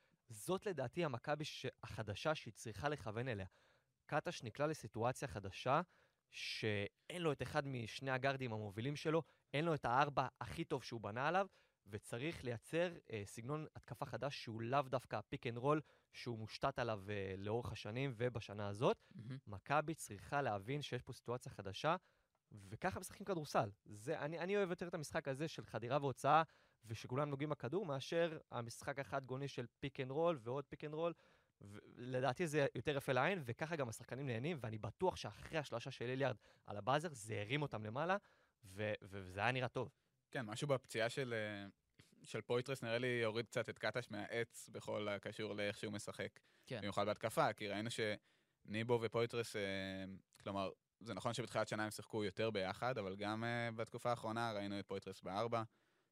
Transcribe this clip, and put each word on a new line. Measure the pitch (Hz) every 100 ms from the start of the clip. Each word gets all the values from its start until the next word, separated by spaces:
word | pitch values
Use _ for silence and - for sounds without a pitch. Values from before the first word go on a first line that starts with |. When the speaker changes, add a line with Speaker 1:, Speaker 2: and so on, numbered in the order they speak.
| _ _ -
Speaker 1:
זאת | 110 - 185 214
לדעתי | 160 123 170
המכבי | 160 117 - 151
ש-, | 151 - 131 -
החדשה | - 110 107 98 156
שהיא | 156 -
צריכה | - 117 98 147
לכוון | 147 113 107 131
אליה. | 104 92 - _ _ _ _ -
קטש | 151 175 160
נקלע | 117 - 147
לסיטואציה | 156 120 110 117 131 131
חדשה, | 107 98 - 127 147 180 _ _ _ _
שאין | - - - 113 104 101 - - 175
לו | 165
את | 139
אחד | 123 151 139
משני | 127 110 - 135
הגארדים | 131 135 135 127
המובילים | 107 107 95 127 147
שלו, | 160 160 - _ _
אין | 139
לו | 170
את | 147
הארבע | 120 123 143 139 127 -
הכי | - -
טוב | 165 143
שהוא | - 113
בנה | 104 110 143
עליו, | 180 190 - _ _ 98
וצריך | 104 - 120 151 -
לייצר, | 127 113 - 160 175 170 -
אה, | 110 101
סגנון | - 117 151 151 -
התקפה | - 127 127
חדש | 117 131 -
שהוא | - 110
לאו | 117 139
דווקא | 135 127 - 110
הפיק | - 143 123
אנד | 120
רול, | 131 156 - - _
שהוא | - 127 113
מושתת | 110 - 139 135
עליו, | 117 107 95
אה, | 104 95 95
לאורך | 101 117 127
השנים | 113 104 117 139 110
ובשנה | 123 113 - 104 101
הזאת. | 101 151 - -
Speaker 2:
מהמם. | - 107 135 -
Speaker 1:
מכבי | 101 - 143 151
צריכה | 160 - 98 - 143
להבין | 131 104 98 147
שיש | 139 120
פה | -
סיטואציה | 123 - 123 135
חדשה, | - 98 98 151 180 - _ _ _ _
וככה | 104 98 113 185 190
משחקים | 185 - 202
כדורסל. | 180 151 185 113 101
זה, | - 104 110 156
אני, | 147 165
אני | 175 208
אוהב | 190
יותר | 180 180
את |
המשחק | 175 143 165 147
הזה | 131 160
של | - -
חדירה | 117 117 143
והוצאה, | 139 123 135 156 160 - _ _
ושכולם | 107 113 110 127 147
נוגעים | 139 151
בכדור, | 147 123 170 190
מאשר | 135 - 170 170 156 -
המשחק | 123 113 - - 135
החד | 139 139
גוני | 131 131 139
של | - 120 _
פיק | 143 -
אנד | 127
רול | 135 170 151
ועוד | 110 135
פיק | 143 151
אנד | 151
רול, | 151 170 - - - _ _
ולדעתי | 101 101 - - 123 127 131 123 175
זה | 147 139
יותר | 135 151 139
יפה | -
לעין, | 127 147 196
וככה | 123 120 160 170
גם | 123
השחקנים | 110 117 127 143
נהנים, | 113 143 160
ואני | 113 110
בטוח | 107 - 185 -
שאחרי | 113 - - 160
השלשה | 139 117 135
של | 131
איליארד | 120 131 135 117 - - -
על | 101
הבאזר, | 104 143 165
זה | 127 110 107
הרים | 104 143
אותם | 143 110
למעלה, | 107 120 170 196 - _ _ _
ו-, | 95 95 107 107
ו-, | 92 98 92
וזה | 92
היה | 110
נראה | 131 123
טוב. | 131 117 - _ _ _
Speaker 3:
כן, | 143 110
משהו | 113 147
בפציעה | 131 - 113 113
של, | 143 127 113
אה, | 107 104 98 - _ - - _
של | - 113
פויטרס | - 123 123 135
נראה | 117 117
לי | 127 120
הוריד | 113 110 113
קצת | 127 110
את | 101
קטש | 110 123 117
מהעץ | 104 101 117 117 - -
בכל | 107 110 110 104
הקשור | 101 104 104 107
לאיך | 104 101 98
שהוא | 107
משחק. | 104 - - 101 - - _ -
Speaker 2:
כן. | 120
Speaker 3:
במיוחד | 101 98 101
בהתקפה, | 104 117 165 139
כי | 104 104
ראינו | 101 113
שניבו | - 110 104 _ _ _ _ - 104 117 120
ופויטרס, | 113 117 117 120 113 107
אה, | 98 98 95 95 95 95 - -
כלומר, | - 98 95 - _ _
זה | 110
נכון | 95 120
שבתחילת | 117 110 117 107
שנה | 107
הם | 107
שיחקו | - 101 113
יותר | 104 - 113
ביחד, | 104 92 92 120 127
אבל | 98 98
גם, | 101 110
אה, | 117 117 117 113
בתקופה | 110 117 120
האחרונה | 117 110 110 117
ראינו | 104 101 101
את | 95
פויטרס | - 95 95
בארבע, | 90 98 117 117 113 _ _ _ _